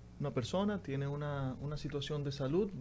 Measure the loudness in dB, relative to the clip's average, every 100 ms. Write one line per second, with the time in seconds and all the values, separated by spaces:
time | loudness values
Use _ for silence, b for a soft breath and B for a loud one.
0 | -16 -4 0 0 2 2 2 0 -2 -2
1 | 0 0 -2 0 0 -2 -4 -2 -2 -2
2 | 0 0 0 0 2 4 4 0